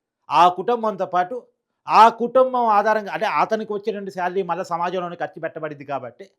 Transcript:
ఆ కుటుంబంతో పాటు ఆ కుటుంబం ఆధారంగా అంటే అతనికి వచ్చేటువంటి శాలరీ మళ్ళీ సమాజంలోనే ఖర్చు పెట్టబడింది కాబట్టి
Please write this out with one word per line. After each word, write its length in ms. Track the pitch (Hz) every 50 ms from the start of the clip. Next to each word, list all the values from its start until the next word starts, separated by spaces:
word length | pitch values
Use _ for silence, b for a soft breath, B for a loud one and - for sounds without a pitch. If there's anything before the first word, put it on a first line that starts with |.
| _ _ _ _ _ - 139 156
ఆ 40 | 170 180 180 185
కుటుంబంతో 480 | 185 233 240 233 220 214 202 170 190 180 175
పాటు 220 | 180 180 180 170 160 - _ _ _ _ _ _ _ _ - 160 196
ఆ 20 | 220 233 226 -
కుటుంబం 440 | 233 233 240 262 262 262 254 247 240 226 208 208
ఆధారంగా 340 | 208 220 214 220 202 185 156
అంటే 100 | 165 214 196 156 147
అతనికి 300 | - - 220 214 220 185 208
వచ్చేటువంటి 360 | 202 202 226 196 208 202 190 -
శాలరీ 260 | 185 175 185 180 196 190 170
మళ్ళీ 140 | 170 180 185 180
సమాజంలోనే 440 | 170 165 175 180 180 185 175 170 175 170
ఖర్చు 180 | 156 147 - 165 160
పెట్టబడింది 420 | 156 - 160 156 151 151 139 139 135
కాబట్టి 340 | 143 131 123 117 - - 196 - _